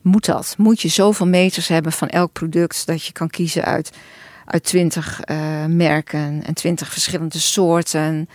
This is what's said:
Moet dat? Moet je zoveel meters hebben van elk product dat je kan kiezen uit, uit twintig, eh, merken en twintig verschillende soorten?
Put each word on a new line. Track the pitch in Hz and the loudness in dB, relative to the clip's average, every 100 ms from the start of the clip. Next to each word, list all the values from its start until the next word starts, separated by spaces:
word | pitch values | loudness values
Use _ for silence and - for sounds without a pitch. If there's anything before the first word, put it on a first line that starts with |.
Moet | 185 202 - | 4 4 2
dat? | 113 - - | -2 -4 2
Moet | 214 226 | 4 4
je | 170 | 0
zoveel | 165 202 208 180 | 4 4 4 2
meters | 180 185 - - | 4 4 0 0
hebben | 165 160 | 0 0
van | - - | -4 -2
elk | 170 175 | 0 -2
product | - 165 165 170 - - | -2 -2 0 0 -2 -4
dat | 165 - | -4 -6
je | |
kan | - 165 | -6 -6
kiezen | - 165 165 - | -4 -2 0 0
uit, | - - - - - - - - | -2 -4 -14 -20 -20 -20 -20 -4
uit | 170 | -4
twintig, | - 180 170 170 151 - | 0 2 2 0 -6 -10
eh, | - 156 156 156 156 | -6 -4 -4 -4 0
merken | 170 165 151 - 151 147 151 - | 2 4 2 -2 -4 -4 -4 -6
en | |
twintig | 165 170 170 143 | -4 -2 -4 -6
verschillende | - - 180 160 156 | -6 -4 -4 -6 -4
soorten? | - - 180 170 165 160 156 156 160 | -2 2 4 2 0 -2 -2 -2 -6